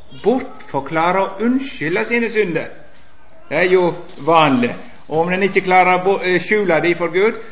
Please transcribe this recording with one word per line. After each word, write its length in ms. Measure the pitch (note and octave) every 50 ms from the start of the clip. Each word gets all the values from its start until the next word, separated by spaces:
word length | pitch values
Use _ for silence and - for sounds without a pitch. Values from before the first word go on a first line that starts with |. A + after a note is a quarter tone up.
| - - - C3 -
bortforklare 1000 | F#3 A#3+ C4 A#3+ - - - - - - C#3 C3+ - D#3+ D#3+ E3 F3 F3+ F#3+
og 220 | F#3+ - - - G#3
unnskylde 600 | A#3+ B3+ C4 - - - - C#3+ D3+ F3 G#3+ A3
sine 240 | G#3+ A#3+ A#3+ A#3 A3
synder. 400 | - G#3+ G#3 F3+ D#3+ D3+ A#2 G#2 - - - - - - - - - - - - - - - -
Det 80 | - D#3
er 120 | F3+ F#3+
jo 120 | F#3 F#3 F3+ E3+ D3+ - - - - - C#3
vanlig. 480 | D3 E3 E3 D#3 D3 C3+ B2 A#2+ A#2 G2+ - - - - - - -
Og 180 | D3 D#3 E3
om 60 | F3 F3+
en 100 | F#3+ G3+
ikke 200 | F#3+ G3 G3 F3+
klarer 340 | F#3 F#3 F#3 F3+ F3+ F#3 F3+
å 40 | F3+
bo-, 140 | G3 G3 - E3+
eh, 160 | F3+ F3+ F3
skjule 400 | F3 - G#3+ G#3+ G#3 F3+ E3 D#3 D3+
de 100 | E3+ E3+
for 160 | E3 F3 E3
Gud, 280 | D#3+ F3+ G3 A3 A3 - - -